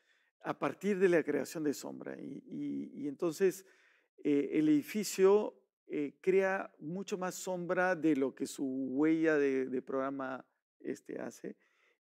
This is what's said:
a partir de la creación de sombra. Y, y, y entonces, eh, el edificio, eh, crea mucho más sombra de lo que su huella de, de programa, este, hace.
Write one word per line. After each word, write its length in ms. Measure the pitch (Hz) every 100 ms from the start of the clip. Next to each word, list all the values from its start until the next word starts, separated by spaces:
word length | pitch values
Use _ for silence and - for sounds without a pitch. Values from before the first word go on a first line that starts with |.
| _ _ _ _
a 160 | - 147
partir 400 | 151 - 196 190
de 100 | 190
la 140 | 170
creación 420 | 143 147 127 170
de 100 | 151
sombra. 440 | 131 143 - - -
Y, 240 | - - -
y, 560 | 147 147 139 139 -
y 60 | 143
entonces, 580 | 135 175 151 190 160 - _ _ _ _ _
eh, 280 | 147 143 -
el 160 | - 156
edificio, 920 | 151 - 214 190 - 190 208 214 - _ _ -
eh, 280 | 151 143 -
crea 520 | 180 190 190 190 - -
mucho 400 | 151 180 190 196
más 160 | 185
sombra 600 | 175 - 185 170 180 180
de 220 | 180 156 139
lo 160 | 135
que 120 | - 135
su 180 | -
huella 720 | 139 131 131 131 156 160 160 151
de, 300 | 143 131 131
de 160 | 127
programa, 640 | 127 135 135 139 131 127 - _ _ _
este, 400 | - 131 - -
hace. 360 | - - - - _ _ _ _